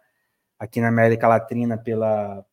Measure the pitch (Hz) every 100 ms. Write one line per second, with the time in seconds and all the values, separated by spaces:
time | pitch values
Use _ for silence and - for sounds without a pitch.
0 | _ _ _ _ _ - 107 120 117 117
1 | 113 113 117 113 - 120 117 113 117 110
2 | 110 107 101 98 -